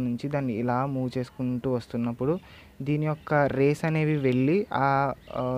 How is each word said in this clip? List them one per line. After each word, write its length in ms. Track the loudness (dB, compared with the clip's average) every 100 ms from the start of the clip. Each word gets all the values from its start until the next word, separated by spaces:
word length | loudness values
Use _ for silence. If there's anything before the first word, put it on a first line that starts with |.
నుంచి 220 | -2 -2 -2
దాన్ని 180 | -2 -2 -2
ఇలా 160 | 0 0 0
move 160 | -2 -2 -4
చేసుకుంటూ 520 | -6 -4 -4 -2 -2 -4
వస్తున్నప్పుడు 560 | -4 -4 -4 -2 -2 -2 -6 -20 -20 -10 -2
దీని 180 | 0 0
యొక్క 260 | -4 0 2 2 4
rays 240 | 2 2 0
అనేవి 260 | 0 2 2 2
వెళ్ళి 280 | 2 2 2 0 0
ఆ, 20 | 2 2 0 -4 -8 -4
ఆ, 20 | -2